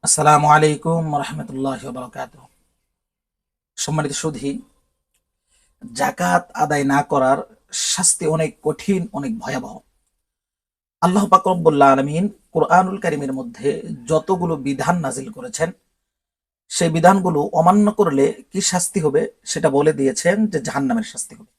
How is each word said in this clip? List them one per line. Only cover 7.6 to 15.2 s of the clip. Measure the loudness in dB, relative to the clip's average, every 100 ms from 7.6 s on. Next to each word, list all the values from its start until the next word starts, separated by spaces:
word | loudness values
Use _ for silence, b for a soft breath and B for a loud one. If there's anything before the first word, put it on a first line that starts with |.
| _
শাস্তি | -8 -4 -2 0 0 -2
অনেক | 0 -2 -4
কঠিন, | -6 -4 -2 -2 -2
অনেক | -8 -8 -8
ভয়াবহ। | -6 -8 -8 -16 _ _ _ _ _ _ _ _ _ _ _ _
আল্লাহ | 0 2 4
পাক | 2 2
রব্বুল | 2 2 6
আলামিন | 6 6 2 0 -2 -4 _
কোরআনুল | -2 4 4 4 -2
কারীমের | -4 -4 -6
মধ্যে | -8 -10 -4 -4 -4 -6 -14 0
যতগুলো | 0 0 -2 0 -4
বিধান | -4 -4 0 0
নাজিল | -2 -6